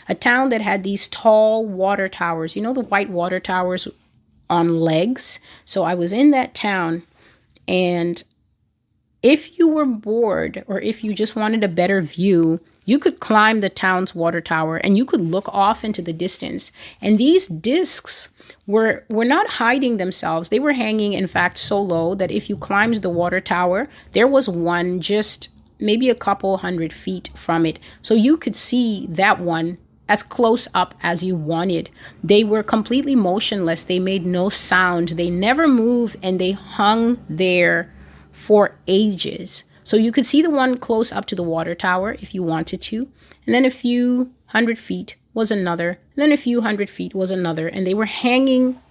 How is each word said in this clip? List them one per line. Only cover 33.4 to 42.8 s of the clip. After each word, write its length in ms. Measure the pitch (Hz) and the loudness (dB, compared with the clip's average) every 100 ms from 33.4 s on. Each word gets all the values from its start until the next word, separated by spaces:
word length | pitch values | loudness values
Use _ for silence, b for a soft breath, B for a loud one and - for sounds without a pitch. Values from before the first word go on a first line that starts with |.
| 214 208 170 165 | -2 -2 -2 -2
They 140 | - 180 | -2 -2
made 260 | 185 190 | -2 -2
no 240 | 175 180 185 | -2 0 0
sound. 640 | - - 185 185 175 170 | 0 2 2 2 0 -2
They 180 | 160 175 | -2 -2
never 400 | 175 202 269 320 | 0 0 2 4
moved, 480 | 254 226 240 233 - | 4 4 2 0 -4
and 180 | 190 185 | -4 -2
they 120 | 185 | -2
hung 720 | 196 - - 208 220 233 240 - | -4 -6 0 2 4 2 0 -4
there 640 | 156 185 180 175 170 175 B B B B | -2 2 4 4 2 -4 B B B B
for 420 | - - 208 202 - - | -10 2 4 4 0 0
ages. 800 | 190 214 185 - - 180 - - b | 2 2 0 -6 -8 -10 -12 -14 b
So 140 | - 214 | 0 2
you 120 | 226 | 2
could 140 | 233 | 2
see 160 | 240 285 | 2 4
the 80 | 330 | 4
one 300 | 294 262 247 | 2 2 0
close 340 | - 226 220 | -2 -2 -2
up 140 | - 190 | -4 -6
to 80 | |
the 80 | 180 | -6
water 320 | 170 165 165 | -4 -4 -4
tower 420 | 170 190 180 196 - | -4 -2 -2 -2 -6
if 140 | - | -10
you 80 | 190 | -6
wanted 380 | 175 160 165 185 | -4 -2 -4 -8